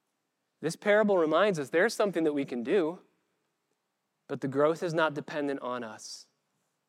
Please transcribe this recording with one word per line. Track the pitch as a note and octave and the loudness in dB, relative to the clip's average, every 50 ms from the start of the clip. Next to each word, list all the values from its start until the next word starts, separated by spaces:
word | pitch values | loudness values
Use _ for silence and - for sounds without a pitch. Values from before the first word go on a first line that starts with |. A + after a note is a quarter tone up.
| _ _ _ _ _ _ _ _ _ _ _ _ | _ _ _ _ _ _ _ _ _ _ _ _
This | C#3 D#3 E3+ - | -6 -6 -6 -4
parable | - G#3 G#3 G#3+ A3 G#3 G3 F3+ | 0 2 4 4 6 4 4 4
reminds | D#3+ D3+ D#3 E3 G3+ G#3+ F#3+ D#3 | 4 4 4 4 4 2 2 0
us | C#3 A#2+ | -2 0
there's | - E3 G3 A#3 - | 2 2 2 2 2
something | - A3 G3+ D#3+ E3+ E3 | 0 -2 0 0 0 0
that | D#3 | 0
we | D3 C#3+ C#3 | 0 0 -2
can | - C3 B2 A2+ | -4 -6 -6 -4
do, | B2+ F#3 G#3 D#3+ D3+ F3+ F3+ - _ _ _ _ _ _ _ _ _ _ _ _ _ _ _ _ _ _ _ _ _ _ _ _ - | 0 0 0 0 0 -4 -8 -14 _ _ _ _ _ _ _ _ _ _ _ _ _ _ _ _ _ _ _ _ _ _ _ _ -10
but | C#3+ B2+ | -8 -6
the | - C#3 | -6 -4
growth | C3 C#3 D3 D#3 E3 E3 F#3+ | 0 0 2 2 0 0 -4
is | F3 D#3 | -4 0
not | E3 D#3+ D#3 C#3+ | 0 0 0 0
dependent | D3 C#3+ - - D3+ D3 C#3 C#3 C3+ | -4 -10 -8 -6 -6 -4 -4 -4 -6
on | - B2 B2 B2 A#2+ | -6 -6 -6 -8 -8
us. | A2 G#2+ G2+ - - - - - _ _ _ _ _ _ _ _ _ _ _ _ | -10 -14 -16 -18 -18 -18 -20 -20 _ _ _ _ _ _ _ _ _ _ _ _